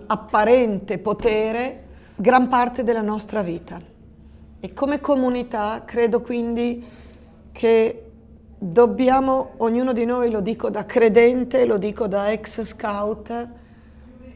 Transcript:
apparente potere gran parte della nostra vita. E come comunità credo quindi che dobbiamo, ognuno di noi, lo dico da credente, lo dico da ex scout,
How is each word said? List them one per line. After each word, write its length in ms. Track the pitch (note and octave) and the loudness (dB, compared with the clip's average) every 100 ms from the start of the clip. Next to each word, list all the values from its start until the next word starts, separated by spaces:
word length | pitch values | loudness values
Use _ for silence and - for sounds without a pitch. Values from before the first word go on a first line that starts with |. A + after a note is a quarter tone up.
| - | -6
apparente 880 | G#3 - A3 G#3+ B3+ A#3 G3 - F#3+ | -6 -2 2 6 6 4 -2 -4 -6
potere 840 | G#3+ G#3 A#3+ G#3+ G#3+ A3+ B3+ C4 - - - - | -4 -2 0 0 -2 -2 -6 -8 -18 -20 -18 -2
gran 320 | G3 B3+ B3 | 4 4 4
parte 340 | B3+ B3 B3 | 2 0 -2
della 220 | A#3 A3+ | -2 0
nostra 400 | G#3 G#3+ G#3 G#3+ | -2 -4 -6 -6
vita. 360 | F3+ E3+ - F3 E3 - - - - - - - | -4 -6 -10 -18 -18 -20 -20 -20 -20 -20 -20 -16
E 140 | - | -14
come 260 | - C#4 C#4+ | -6 -2 -2
comunità 840 | C#4+ C#4 B3+ B3 A#3+ A#3 G#3 A3 - | 0 0 0 -2 -4 -4 -4 -6 -6
credo 360 | A3+ A#3 A#3 | 0 2 0
quindi 640 | A#3+ A#3+ A#3 A#3 A#3+ A#3+ - - - - - - - | -2 -4 -4 -2 -2 -4 -12 -20 -20 -20 -20 -20 -20
che 580 | - A3+ A3+ A3+ - - - - - - - | -2 2 4 4 -2 -16 -20 -20 -20 -20 -12
dobbiamo, 920 | F#3 E3 A#3+ G3 B3+ C4 C4 C4 C4 - | -2 4 4 4 2 4 2 0 -2 -4
ognuno 360 | A3+ A#3 B3+ | -2 0 0
di 100 | A#3+ | 0
noi, 260 | A#3 B3 A#3+ | 0 0 0
lo 120 | A3 | -2
dico 280 | G3 A3+ A3+ | -4 -4 -4
da 160 | G#3 - | -4 0
credente, 800 | B3 A3 A3 A#3 B3+ B3 C4 A#3+ | 4 6 6 6 4 0 2 2
lo 120 | G#3+ | 2
dico 300 | G3+ G3+ A3 | -2 -4 -2
da 240 | G3 G3+ | -2 -2
ex 320 | A3 A3 - | -4 -6 -10
scout, 840 | A3 - A3 G3+ G#3 G#3+ G#3+ A#3 A#3+ - - - - - - - - | -10 -8 -6 -4 -4 -6 -8 -10 -10 -16 -20 -20 -20 -20 -20 -20 -20